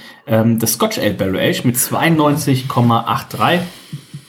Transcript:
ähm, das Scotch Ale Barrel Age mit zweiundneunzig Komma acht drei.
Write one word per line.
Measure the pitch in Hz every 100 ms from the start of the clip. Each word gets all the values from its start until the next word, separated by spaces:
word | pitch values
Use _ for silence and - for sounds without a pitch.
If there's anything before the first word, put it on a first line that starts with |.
| - - -
ähm, | 110 113 113
das | 113
Scotch | - 220 -
Ale | 104
Barrel | - 95 92
Age | - 175 127
mit | -
zweiundneunzig | - 117 160 160 147 143 - 127 -
Komma | 127 120 117 -
acht | - - -
drei. | 123 175 180 - - 143 - -